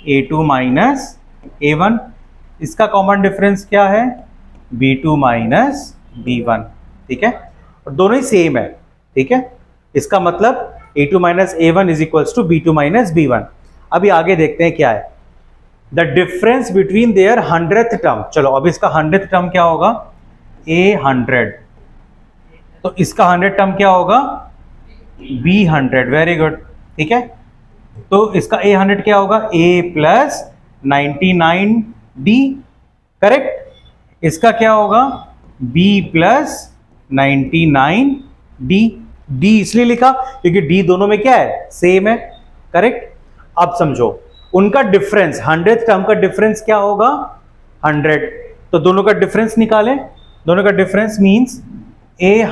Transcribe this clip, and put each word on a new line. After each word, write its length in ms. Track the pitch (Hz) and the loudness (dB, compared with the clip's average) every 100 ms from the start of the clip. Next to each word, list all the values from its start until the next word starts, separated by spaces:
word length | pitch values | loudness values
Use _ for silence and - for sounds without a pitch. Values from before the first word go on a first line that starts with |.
| 156 | -2
ए 120 | 139 135 | -2 0
टू 120 | 156 | -2
माइनस 760 | 151 131 127 127 120 147 - - - - - - | 0 0 0 0 0 -2 -8 -18 -20 -20 -20 -4
ए 120 | 143 | -2
वन। 240 | 156 196 233 - - - - - - | 0 0 -2 -6 -20 -20 -20 -20 -14
इसका 240 | 156 - 214 | -8 -2 0
common 360 | 202 196 202 | 0 0 0
difference 420 | 190 196 202 196 | 0 0 -2 -2
क्या 200 | - 202 | -2 0
है? 200 | 196 208 247 - - - - - - | 2 0 -2 -6 -18 -20 -20 -20 -12
बी 200 | 117 135 | -2 0
टू 220 | 135 156 151 | 0 0 0
माइनस 800 | 131 117 113 165 277 285 - - - 120 | 0 0 0 0 0 -4 -12 -20 -20 -12
बी 220 | 120 120 | -6 -4
वन। 240 | 117 110 101 - - - - | -2 -4 -6 -20 -20 -18 -12
ठीक 160 | 127 | -4
है, 60 | 233 240 - - - _ - | -4 -4 -14 -20 -20 _ -10
और 60 | |
दोनों 240 | 135 190 262 | 0 0 0
ही 60 | |
same 360 | - 196 165 123 | 0 0 2 -2
है। 80 | 95 - _ _ _ 131 | -6 -12 _ _ _ -4
ठीक 160 | 135 | 0
है, 200 | 254 262 - _ _ _ | -2 -4 -16 _ _ _
इसका 260 | 143 - 196 | -6 -2 -2
मतलब 580 | 175 175 226 254 - - - 147 | -2 0 0 -2 -8 -16 -8 -4
ए 80 | 143 | 0
टू 120 | 185 | 0
माइनस 360 | 175 175 185 | 0 0 -2
ए 160 | 165 165 | 0 2
वन 240 | 170 185 | 2 0
is 60 | 151 | 0
equals 380 | 160 156 - 240 | 0 -2 -2 -2
to 60 | |
B 160 | 175 165 | 0 0
two 120 | 165 | 0
minus 400 | 156 147 220 202 | 0 2 0 0
B 140 | 165 139 | 0 0
वन। 200 | 113 - - - - - | -2 -6 -18 -20 -20 -6
अभी 160 | 170 202 | 0 2
आगे 280 | 165 170 175 | 2 2 2
देखते 280 | 151 151 | 0 0
हैं 120 | 165 160 | -2 0
क्या 140 | 131 | -2
है। 220 | 104 - - - _ _ _ _ _ - | -2 -8 -20 -20 _ _ _ _ _ -8
The 120 | 170 | -4
difference 720 | 170 139 180 - 214 262 220 190 | 0 0 -2 0 0 0 0 0
between 400 | 190 208 240 190 | 2 2 2 4
their 200 | 190 233 160 | 4 2 0
hundredth 480 | 170 165 208 233 214 | -2 0 0 0 -2
term। 180 | 165 110 - | -2 -2 -4
चलो, 220 | 156 135 | 0 0
अब 160 | 135 165 | 2 0
इसका 220 | 151 185 | 0 -2
हंड्रेड 420 | 156 156 196 196 | 0 0 0 0
term 180 | 185 180 | -2 -2
क्या 140 | 180 | 0
होगा? 500 | 170 160 190 233 - - - - - - 160 | 0 2 0 -2 -10 -20 -20 -20 -20 -14 -4
ए 320 | 165 190 196 135 | 0 2 2 0
हंड्रेड। 520 | 127 113 123 107 - - - - - - _ _ _ _ - - - | -2 0 0 -2 -6 -20 -20 -20 -20 -20 _ _ _ _ -20 -20 -12
तो 120 | 180 185 | -8 -4
इसका 280 | 156 - 180 | -4 0 2
हंड्रेड 300 | 175 190 196 | 2 0 0
term 140 | 196 | -2
क्या 160 | 190 196 | 2 2
होगा? 580 | 185 175 247 277 - - - - - - - - - - 127 | 4 4 0 0 -8 -16 -20 -20 -20 -20 -20 -20 -20 -12 -4
B 220 | 151 202 | 0 2
hundred, 500 | 175 151 127 131 123 | 2 0 0 0 0
very 220 | 147 165 165 | 0 0 0
good, 180 | 156 156 - - - - | -2 -4 -16 -20 -14 -8
ठीक 160 | 156 | -2
है। 80 | 240 226 - - _ _ - - - - | -2 -4 -16 -20 _ _ -20 -20 -16 -2
तो 220 | 196 214 | 0 2
इसका 240 | 190 139 214 | -2 -2 0
ए 140 | 196 | 2
हंड्रेड 280 | 190 196 202 | 2 2 0
क्या 120 | 214 202 | 2 0
होगा? 220 | 196 214 220 | 2 -2 -2
A 180 | 165 175 180 175 | 2 2 2 0
plus 460 | 170 151 220 285 - - - _ _ 135 | 0 2 2 0 -4 -12 -20 _ _ -2
नाइंटी 460 | 143 143 147 185 | -2 -2 -2 0
नाइन 520 | 175 165 180 208 226 214 - _ - | 2 2 0 0 -2 -4 -12 _ -4
डी, 200 | 147 247 269 277 - _ _ _ _ - | 0 2 0 -4 -16 _ _ _ _ 0
करेक्ट। 1040 | 202 277 254 - - - - _ _ - | 2 2 -2 -10 -16 -20 -20 _ _ -6
इसका 260 | 160 - 233 | -4 0 0
क्या 180 | 226 220 | 2 2
होगा? 320 | 214 208 220 - - - - - - 123 | 2 2 2 0 -4 -16 -20 -20 -12 -4
B 200 | 147 196 196 160 | 0 2 2 0
plus 420 | 160 180 277 - - - _ _ _ - | 0 2 0 -2 -10 -16 _ _ _ -6
नाइंटी 540 | 135 139 139 131 165 160 | -2 0 0 -2 0 2
नाइन 500 | 139 143 202 277 269 - - _ - | 2 2 2 0 -2 -10 -20 _ -10
D। 200 | 131 190 226 - - - - | -2 0 0 -4 -20 -20 -10
D 260 | 127 185 220 | -2 2 2
इसलिए 240 | 190 226 | 2 0
लिखा 260 | 240 240 254 | 2 2 2
क्योंकि 480 | 262 - - 175 190 | 2 -6 -4 0 0
D 220 | 151 185 | 0 0
दोनों 240 | 175 180 202 | 2 2 2
में 120 | 208 | 0
क्या 140 | 254 | 2
है? 340 | 233 127 - - | 2 2 -6 -12
Same 360 | - 175 190 208 | -2 2 2 2
है, 80 | 240 - - - - - | -2 -6 -20 -20 -20 -4
correct। 360 | 170 226 - - - - - - 170 | 0 0 -2 -12 -20 -20 -20 -8 -2
अब 160 | 175 - | -2 0
समझो, 420 | 156 120 113 - - - - | -2 0 -2 -4 -16 -20 -2
उनका 280 | 185 202 269 | 0 2 2
difference, 580 | 220 190 - 214 165 120 120 | 2 0 2 0 0 -2 -2
हंड्रेड 400 | 160 190 226 226 | 0 2 0 0
term 160 | 190 | 0
का 100 | 202 | 0
डिफरेंस 480 | 196 185 - 220 214 | 0 0 -2 -2 -2
क्या 140 | - 208 | -2 0
होगा? 320 | 202 196 240 294 - - _ _ - - | 0 0 0 -2 -8 -16 _ _ -20 -6
हंड्रेड। 480 | 151 147 156 151 151 - - - - | -2 0 0 -2 -4 -12 -20 -20 -6
तो 60 | 170 | -2
दोनों 240 | 180 190 | 2 2
का 100 | 214 | 2
difference 440 | 185 156 208 220 226 | 0 0 -2 0 2
निकालें, 380 | 220 214 226 277 - - - - 160 | 2 2 0 -2 -6 -20 -20 -8 -2
दोनों 180 | 180 | 0
का 60 | 202 | 2
difference 460 | 180 190 202 220 220 | 0 0 0 -2 0
means 400 | 196 214 254 - - - - - _ - | 2 4 0 -6 -18 -20 -20 -20 _ -2
A 220 | 185 214 196 | 2 2 2